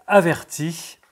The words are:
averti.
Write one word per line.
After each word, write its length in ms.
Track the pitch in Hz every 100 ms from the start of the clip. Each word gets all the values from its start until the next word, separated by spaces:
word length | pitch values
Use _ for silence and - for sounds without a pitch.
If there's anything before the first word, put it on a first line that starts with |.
| -
averti. 920 | 202 170 139 - - 156 165 - - _